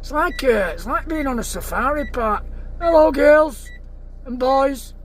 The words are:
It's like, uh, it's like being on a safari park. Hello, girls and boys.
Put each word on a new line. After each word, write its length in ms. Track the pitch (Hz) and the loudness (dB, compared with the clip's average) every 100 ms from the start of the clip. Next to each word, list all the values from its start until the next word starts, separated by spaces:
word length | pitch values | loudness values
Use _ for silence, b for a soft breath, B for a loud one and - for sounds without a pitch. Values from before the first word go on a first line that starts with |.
It's 120 | - | -4
like, 320 | 294 339 - | -2 -2 0
uh, 260 | 262 220 185 | 2 2 0
it's 140 | 156 220 | -4 -4
like 220 | 320 320 | -4 -4
being 180 | 320 277 | -4 -2
on 120 | 247 | -4
a 60 | |
safari 640 | - 185 - 190 254 302 277 | -6 -8 -6 -2 -2 -2 -4
park. 320 | - 220 202 - B B - | -4 -2 -2 -6 B B -4
Hello, 300 | 339 330 311 | 4 6 6
girls 580 | 269 294 302 311 240 - - - - - - | 6 6 6 4 -2 -16 -16 -18 -18 -18 -16
and 140 | 262 247 | -12 -2
boys. 560 | 254 269 277 262 - - | 2 4 2 -2 -12 -18